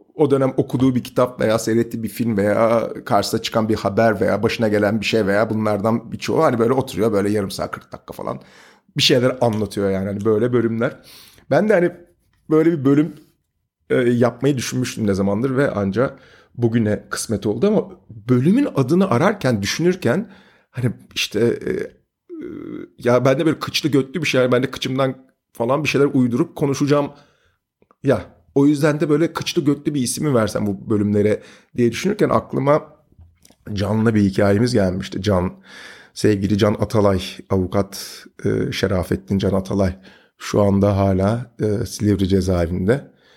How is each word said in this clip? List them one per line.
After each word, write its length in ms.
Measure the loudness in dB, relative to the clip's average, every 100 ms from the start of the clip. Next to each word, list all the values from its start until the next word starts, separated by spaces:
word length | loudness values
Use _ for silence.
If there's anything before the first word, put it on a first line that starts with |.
| _
o 160 | 0 2
dönem 240 | 2 0 0
okuduğu 380 | -2 0 2
bir 100 | 0
kitap 360 | -2 -2 -2 0
veya 180 | 0 0
seyrettiği 440 | 0 0 0 -4
bir 60 | -8
film 280 | -4 -2 0
veya 540 | 2 2 2 2 -2 -8
karşısına 380 | -2 0 0 -4
çıkan 260 | -2 -2 0
bir 60 |
haber 460 | 0 0 2 2 2
veya 220 | 0 0
başına 260 | -2 0 0
gelen 320 | 2 0 0
bir 60 | 0
şey 200 | 0 2
veya 240 | 0 0
bunlardan 640 | -2 -2 0 0 -2 -4
birçoğu 300 | -10 -2 0
hani 160 | 2 2
böyle 140 | 2
oturuyor 400 | 0 -2 -2 0
böyle 180 | 0 0
yarım 200 | -2 -4
saat, 200 | -6 -8
kırk 220 | -10 -16
dakika 200 | -20 -16
falan 280 | -12 -10 -10 -14 -20 -20 _ _ -2
bir 60 |
şeyler 340 | 2 2 2 0
anlatıyor 500 | -2 -2 -4 -2 -2
yani 160 | -2 -4
hani 180 | -2
böyle 280 | 0 2 2
bölümler. 440 | 0 0 -2 -4 -6 -20 -20 -20 -16 -2
Ben 180 | 0 2
de 60 |
hani 180 | 2 2 -4 -20 _ _ _ 0
böyle 220 | 2 4
bir 120 | 2
bölüm, 280 | 2 4 2 -4 _ _ _ _ _ _ -2
e, 60 | 0
yapmayı 600 | 2 2 2 2 -2 0
düşünmüştüm 500 | -4 -4 -6 -2 -2
ne 80 |
zamandır 420 | 0 0 0 -2 0
ve 140 | 0
anca 460 | 0 -2 0 -2 -4 -20 -20 _
bugüne 500 | -2 0 2 0 -2 -6
kısmet 360 | -10 -6 -4 -2
oldu 200 | 0 2
ama 220 | 2 -2 -12 -20
bölümün 580 | -10 0 2 4 2 0
adını 360 | 0 2 2 2
ararken, 520 | 2 2 0 -2 0
düşünürken 640 | -2 0 0 0 0 -2 -4 -14 _ _ _
hani 180 | -4 -4 -4 -12
işte, 260 | -8 -4 0
e, 300 | 0 0 -4
e, 760 | -4 -6 _ _ _ -20 -14 -12 -12 -12 -14 -16 -4
ya 260 | 2 4
ben 140 | 4 2
de 80 | 0
böyle 120 | -2
kıçlı 300 | -4 -4 0
götlü 340 | 0 0 -4
bir 40 | -2
şey, 140 | 2
yani 120 | 2
ben 100 | 2
de 80 | 0
kıçımdan 460 | -6 -6 -2 -2 -4 _ _ _
falan 320 | -6 -2 -2
bir 40 | 0
şeyler 180 | 2 2
uydurup 500 | 2 2 0 -2 -2
konuşacağım 540 | -2 0 2 2 0 -8 _ _ _ _ _ _ _ _
ya. 320 | -2 -2 -2 _ _
O 120 | 2 4
yüzden 340 | 4 2 0
de 80 | 0
böyle 240 | 2 0
kıçlı 320 | -4 -4 -2
götlü 300 | 0 -2 -2
bir 80 | -4
isim 260 | -4 -2 0
mi 60 |
versem 320 | 2 0 -2 -4
bu 240 | -4 -2
bölümlere 520 | 0 2 2 2 0 -6 -20 _ 0
diye 160 | 0
düşünürken 360 | 0 -2 0 2
aklıma 640 | 0 -2 -2 2 0 0 _ _ _ -20 _ _ _ -10
Can'la 420 | -4 -2 2 2
bir 80 | 4
hikayemiz 500 | 2 2 2 2 2
gelmişti. 500 | 2 0 -2 -6 -4
Can, 400 | 0 0 0 -6 -20 -20 -20 -20 -20
sevgili 440 | 0 2 2 0 2
Can 160 | 2
Atalay, 480 | 0 -2 2 2 2 -4 -12 -4
avukat, 760 | -2 0 -2 -4 -8 -16 -18 -20 _
e, 280 | -4 -2 -4
Şerafettin 640 | -2 -2 -2 -2 -4 -2 -2
Can 140 | 0
Atalay 440 | -2 -2 -2 -2 -2 -16 -20 _ -16
şu 240 | -4 0
anda 340 | 2 4 4 2
hala, 580 | 2 2 0 -2 -6 -6
e, 260 | -4 -2 -6
Silivri 420 | -2 0 2 2
cezaevinde. 800 | 2 2 0 0 -2 0 0 -2 _ _